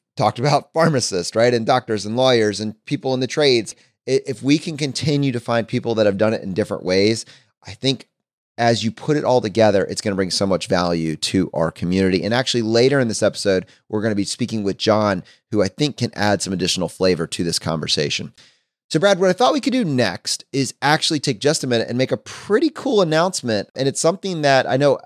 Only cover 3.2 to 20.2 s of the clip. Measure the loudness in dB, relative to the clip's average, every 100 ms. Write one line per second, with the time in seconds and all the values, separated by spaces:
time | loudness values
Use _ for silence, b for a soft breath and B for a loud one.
3.2 | -2 2 4 4 0 -12 b b -2 -2
4.2 | -2 -4 2 0 0 -6 -6 -4 -2 0
5.2 | 0 -2 -2 -2 -2 -4 -2 2 2 2
6.2 | 0 0 -4 -4 -4 -4 0 2 2 0
7.2 | -6 b b _ -20 -4 -2 -2 -8 _
8.2 | _ _ _ -2 0 2 -2 -6 -2 -2
9.2 | 2 0 2 4 4 4 0 -4 -4 -2
10.2 | -2 0 0 -2 0 0 0 0 -2 -4
11.2 | -2 0 0 -2 -2 -2 -2 0 2 0
12.2 | 0 -2 0 -2 0 4 4 4 0 0
13.2 | 0 0 0 0 -2 b -8 -4 -2 -2
14.2 | -4 -4 -6 -2 -4 -2 2 2 2 -2
15.2 | -6 b -4 0 0 0 -2 -2 -6 -2
16.2 | 0 0 -2 -4 -4 -2 -6 -2 0 0
17.2 | -4 -4 -4 -4 -4 -4 -4 -2 -2 -4
18.2 | -10 _ b b b _ -4 0 2 4
19.2 | 2 2 2 2 0 -2 0 0 0 -2